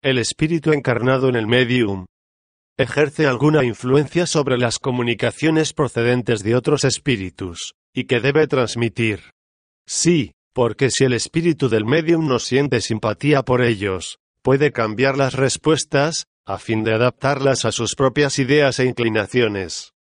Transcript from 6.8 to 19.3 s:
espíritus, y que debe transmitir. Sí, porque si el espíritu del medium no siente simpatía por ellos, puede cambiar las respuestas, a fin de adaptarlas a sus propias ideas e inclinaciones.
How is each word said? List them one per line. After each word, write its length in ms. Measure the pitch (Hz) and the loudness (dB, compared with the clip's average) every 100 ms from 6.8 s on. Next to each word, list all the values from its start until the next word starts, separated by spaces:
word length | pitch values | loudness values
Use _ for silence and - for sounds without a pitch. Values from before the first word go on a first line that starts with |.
espíritus, 920 | 135 - - 113 95 - 92 85 - _ _ | 0 -2 -2 -2 -4 -8 -12 -10 -14 _ _
y 120 | - | -8
que 160 | 120 120 | -2 0
debe 260 | 131 147 156 | 2 2 2
transmitir. 840 | 135 117 117 117 - 110 101 - _ _ _ _ _ - | 0 -2 -2 -4 -2 -4 -4 -12 _ _ _ _ _ -10
Sí, 460 | - 170 170 98 _ _ | 0 2 2 0 _ _
porque 360 | - 120 104 135 | -2 0 0 -2
si 140 | - | 2
el 80 | 135 | 0
espíritu 560 | 120 - 165 170 - 131 | 0 -2 -2 -2 0 0
del 160 | 110 | 0
medium 440 | 107 156 160 170 156 | 2 0 2 0 2
no 100 | 123 | -2
siente 420 | - 127 143 123 | 0 0 0 -2
simpatía 600 | - 110 110 104 147 143 | -2 -4 -2 -2 0 0
por 200 | 127 127 | 2 0
ellos, 560 | 120 104 98 92 - - _ _ | 2 0 -4 -6 -10 -16 _ _
puede 280 | - 135 147 | 0 2 2
cambiar 480 | 117 110 107 135 139 | 0 -4 0 0 2
las 160 | 135 | -2
respuestas, 920 | 127 135 - 151 156 - 139 151 165 - _ - | 0 -2 0 0 0 0 0 0 -4 -12 _ -10
a 120 | 98 | -10
fin 260 | - 110 | -2 -2
de 100 | 110 | 0
adaptarlas 680 | 110 123 _ 135 139 135 127 | 2 0 _ -2 0 0 0
a 80 | 113 | -2
sus 220 | - 110 | -2 -6
propias 440 | - 135 135 143 139 | 0 0 2 0 0
ideas 400 | 127 147 139 123 | 2 4 4 2
e 80 | 127 | -2
inclinaciones. 1080 | 120 117 110 98 | 0 0 0 0